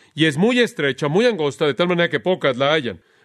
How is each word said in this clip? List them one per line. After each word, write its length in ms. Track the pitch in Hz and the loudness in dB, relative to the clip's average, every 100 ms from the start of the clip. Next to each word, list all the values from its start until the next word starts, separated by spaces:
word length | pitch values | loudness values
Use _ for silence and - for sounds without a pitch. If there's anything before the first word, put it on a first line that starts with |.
| _ | _
y 120 | 143 | -2
es 120 | 156 143 | 0 2
muy 220 | 214 247 | 2 2
estrecha, 480 | 226 - 143 131 147 | 0 0 -4 -2 -2
muy 180 | 165 247 | 2 2
angosta, 400 | 208 147 - 151 | 0 -2 -2 -2
de 80 | |
tal 120 | 156 175 | 0 0
manera 220 | 175 170 | 0 0
que 100 | 147 | 0
pocas 380 | 180 180 151 123 | -2 0 0 0
la 160 | 139 | 0
hallan. 280 | 160 120 87 _ _ | 0 -2 -8 _ _